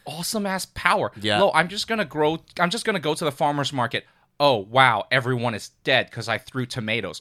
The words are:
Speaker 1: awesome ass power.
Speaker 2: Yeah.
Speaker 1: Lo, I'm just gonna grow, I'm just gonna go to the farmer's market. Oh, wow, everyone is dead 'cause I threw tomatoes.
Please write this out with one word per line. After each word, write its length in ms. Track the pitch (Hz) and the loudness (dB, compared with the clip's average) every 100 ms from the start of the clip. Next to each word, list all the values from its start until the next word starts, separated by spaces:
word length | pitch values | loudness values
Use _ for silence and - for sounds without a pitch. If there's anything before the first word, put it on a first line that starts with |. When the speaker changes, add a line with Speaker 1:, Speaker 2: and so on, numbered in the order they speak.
| - | -12
Speaker 1:
awesome 400 | 151 175 226 202 | -8 -4 -4 -2
ass 200 | 190 - | -4 -6
power. 380 | - 175 196 113 - | -8 -4 -2 -4 -4
Speaker 2:
Yeah. 200 | 104 104 | -2 2
Speaker 1:
Lo, 100 | 196 | 2
I'm 140 | 156 170 | 2 -2
just 180 | 208 - | -4 -6
gonna 200 | 220 165 | -4 -4
grow, 320 | 151 151 160 - - | 0 0 0 -8 -2
I'm 120 | 175 | -2
just 140 | 233 | -2
gonna 140 | - 196 | -2 -2
go 160 | 147 | -2
to 100 | 156 | -2
the 60 | 160 | -2
farmer's 420 | 135 151 147 131 | 0 -2 0 -2
market. 340 | 139 117 110 - _ _ - | 0 -2 -2 -8 _ _ 0
Oh, 160 | 143 120 | 2 2
wow, 480 | 98 127 131 107 - | 2 6 6 6 2
everyone 420 | 127 123 127 120 | 0 2 0 0
is 140 | 107 - _ | -4 -8 _
dead 260 | - 131 107 | 2 2 2
'cause 160 | - 107 | -4 -4
I 100 | 107 | -4
threw 260 | - 131 | -4 -6
tomatoes. 560 | 123 - 107 117 92 80 | -4 -4 -2 -2 -4 -6